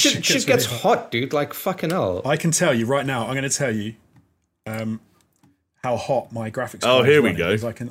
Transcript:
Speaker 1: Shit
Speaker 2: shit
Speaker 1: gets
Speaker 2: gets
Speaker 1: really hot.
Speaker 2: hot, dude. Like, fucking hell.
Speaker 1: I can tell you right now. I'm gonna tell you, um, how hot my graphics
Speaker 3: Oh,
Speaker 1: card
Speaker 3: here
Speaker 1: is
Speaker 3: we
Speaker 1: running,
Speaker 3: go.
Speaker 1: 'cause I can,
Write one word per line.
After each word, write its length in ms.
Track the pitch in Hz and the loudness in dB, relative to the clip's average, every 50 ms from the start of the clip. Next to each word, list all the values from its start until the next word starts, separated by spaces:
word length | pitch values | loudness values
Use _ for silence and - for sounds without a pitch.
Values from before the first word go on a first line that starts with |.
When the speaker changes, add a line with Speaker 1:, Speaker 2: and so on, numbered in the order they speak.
| - 285 - | 4 2 2
Speaker 1:
Shit 100 | - - | 0 0
Speaker 2:
shit 100 | - - | 0 0
Speaker 1:
gets 100 | 262 - | 0 2
Speaker 2:
gets 220 | - 254 240 - - | 2 2 2 2 0
Speaker 1:
really 120 | 120 120 | -4 -2
hot. 180 | - 196 240 240 | 2 2 2 2
Speaker 2:
hot, 120 | - - - | 0 -2 -4
dude. 200 | 117 135 135 151 | -4 -2 -2 -2
Like, 220 | 147 147 - - | -2 -2 -2 -6
fucking 360 | - - 196 180 185 - 160 | -6 -6 -6 -4 -4 -4 -4
hell. 320 | 175 185 123 95 90 - - | -2 0 0 0 -2 -2 -2
Speaker 1:
I 120 | 135 151 | -2 -2
can 140 | 156 - 170 | 0 0 0
tell 240 | 156 - 180 165 131 | 0 2 2 2 2
you 120 | 117 113 | 2 2
right 200 | 113 139 143 139 | 0 0 0 0
now. 200 | 139 135 120 110 110 | -2 -2 -2 -2 -2
I'm 60 | 131 | -4
gonna 140 | 135 135 139 | -4 -4 -4
tell 260 | - - 143 127 110 | -2 -2 -2 -2 -2
you, 200 | 110 104 110 113 - _ _ _ _ _ _ _ _ _ _ _ _ _ | -2 -4 -6 -10 -12 _ _ _ _ _ _ _ _ _ _ _ _ _
um, 340 | 107 110 113 110 110 110 110 - _ _ _ _ _ _ _ _ _ _ _ _ _ _ _ - | -10 -8 -6 -6 -6 -8 -8 -10 _ _ _ _ _ _ _ _ _ _ _ _ _ _ _ -4
how 120 | 127 120 | -4 -4
hot 360 | 110 - - 139 120 - - 117 | -2 -2 -2 -2 -2 -2 -4 -8
my 180 | 117 110 107 | -8 -8 -6
graphics 300 | 107 131 123 113 - 92 - | -6 -6 -8 -8 -6 -2 2
Speaker 3:
Oh, 140 | 120 127 | 4 4
Speaker 1:
card 100 | 127 120 | 6 6
Speaker 3:
here 100 | 131 147 151 | 6 6 6
Speaker 1:
is 40 | 127 | 6
Speaker 3:
we 60 | 104 | 4
Speaker 1:
running, 100 | 87 - | 2 2
Speaker 3:
go. 120 | 82 87 101 | 2 2 2
Speaker 1:
'cause 120 | 110 113 | 0 0
I 80 | 117 - | -4 -6
can, 180 | - 120 - | -8 -10 -12